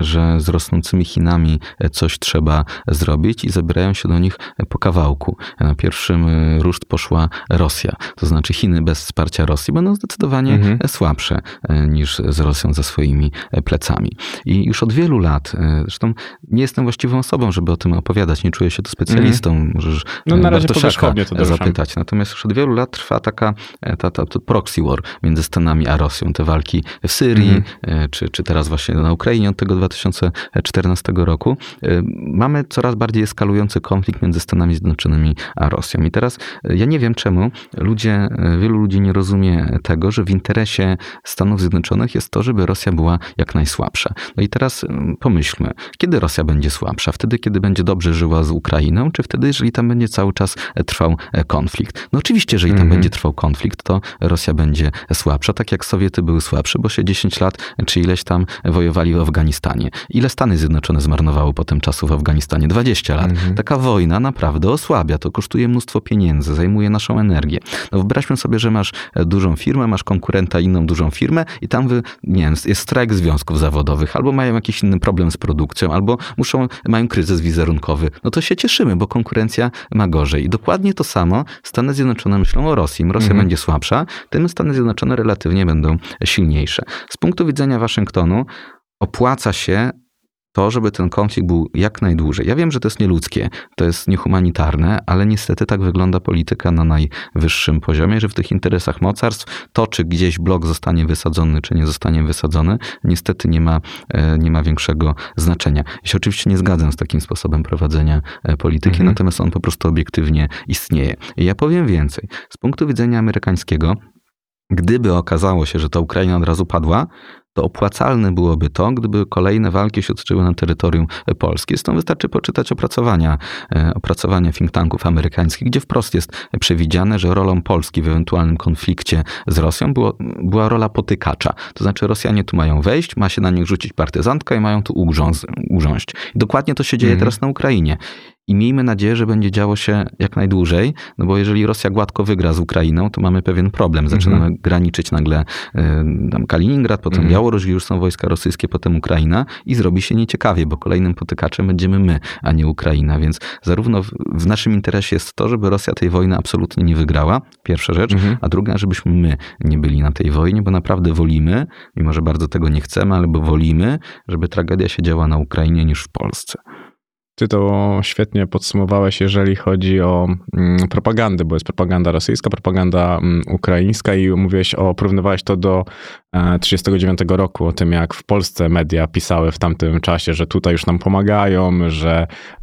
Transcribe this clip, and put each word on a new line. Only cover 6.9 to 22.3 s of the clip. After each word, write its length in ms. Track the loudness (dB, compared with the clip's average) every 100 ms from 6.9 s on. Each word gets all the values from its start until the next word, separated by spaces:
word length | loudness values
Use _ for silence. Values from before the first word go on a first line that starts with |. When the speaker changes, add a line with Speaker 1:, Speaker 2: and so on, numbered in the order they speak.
| -4 0 0 0 -4 -2
Speaker 1:
Rosja. 420 | 0 2 0 -6 -6 -12 -4
To 100 | 0
znaczy 260 | 0 0
Chiny 300 | 0 2 2
bez 220 | 0 -2
wsparcia 420 | -4 -4 -2 0 0
Rosji 280 | 0 0
będą 200 | 0 0
zdecydowanie, 600 | 0 -4 -4 -2 0 2
Speaker 2:
Mhm. 240 | 4 4 2
Speaker 1:
e, 40 | -2
słabsze, 500 | 0 0 0 -2 -4 -4 -12 -2
e, 180 | 2 2
niż 340 | 2 0 -2 -2
z 120 | 0
Rosją 320 | 2 0 0
za 100 | 0
swoimi, 500 | -2 0 2 2 0 -2 -4
e, 100 | -4
plecami. 480 | 0 -2 -2 -2 -2 -6 -14 -8
I 200 | 0 2 2
już 160 | 0
od 100 | 0
wielu 260 | 2 2 4
lat, 340 | 2 0 -2
e, 260 | -2 0 2
zresztą 300 | -2 -2 -2 -4 -10 -18 -4
nie 120 | 0
jestem 220 | 0 0
właściwą 340 | -2 -2 -2 -2
osobą, 340 | 0 0 0
żeby 200 | 0 0
o 40 | 0
tym 160 | 0
opowiadać, 520 | 0 0 0 0 0
nie 60 | -2
czuję 200 | 0 0
się 120 | 0
tu 80 | -8
specjalistą, 600 | -4 0 4 4 4 2
Speaker 2:
Mhm. 220 | 2 2
Speaker 1:
możesz, 300 | 0 0 -2 -4 -8 2
Speaker 2:
No, 100 | 4
na 120 | 4
Speaker 1:
e, 20 |
Speaker 2:
razie 180 | 4 2
Speaker 1:
Bartosiaka 120 | 2
Speaker 2:
powierzchownie 440 | 2 2 2 2
to 100 | 0
doruszam. 220 | 0 2 2
Speaker 1:
zapytać. 380 | 0 0 -2 -2
Natomiast 340 | 0 -2 -2